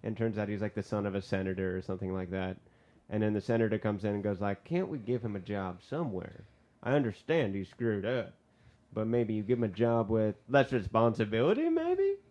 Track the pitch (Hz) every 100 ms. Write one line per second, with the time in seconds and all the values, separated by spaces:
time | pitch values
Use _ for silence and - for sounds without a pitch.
0 | 127 113 113 104 101 104 104 107 101 104
1 | 101 98 98 95 95 92 95 92 92 92
2 | 95 95 90 95 92 95 - _ _ _
3 | _ 107 107 107 - 117 113 107 110 104
4 | 104 104 101 95 101 101 - 170 185 143
5 | 104 123 113 101 90 104 95 90 - 147
6 | 160 92 - - - _ _ _ 117 143
7 | 123 98 - 165 117 98 92 - 117 104
8 | 101 127 - - _ _ - _ _ -
9 | 110 120 110 107 104 120 113 92 117 117
10 | 104 110 107 101 - 135 131 127 92 113
11 | 117 104 107 113 139 220 330 330 330 370
12 | 392 403 -